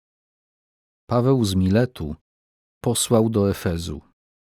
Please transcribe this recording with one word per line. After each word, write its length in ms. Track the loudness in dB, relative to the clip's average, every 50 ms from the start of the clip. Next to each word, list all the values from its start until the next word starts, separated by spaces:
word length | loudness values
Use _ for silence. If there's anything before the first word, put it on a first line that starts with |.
| _ _ _ _ _ _ _ _ _ _ _ _ _ _ _ _ _ _ _ _ _ -2
Paweł 360 | 0 0 2 2 2 2 2
z 100 | 2 2
Miletu 600 | 2 2 2 2 2 2 0 -4 -8 -10 -10 -10 -12 _ _ _ _ _ _ _ _ _ _ _ _ -4
posłał 460 | -4 -2 -2 0 0 2 2 2 2
do 200 | 0 0 0 0
Efezu 520 | 0 -2 -4 -6 -4 -4 -6 -8 -10 -12 -14 _ _ _ _ _ _ _ _ _ _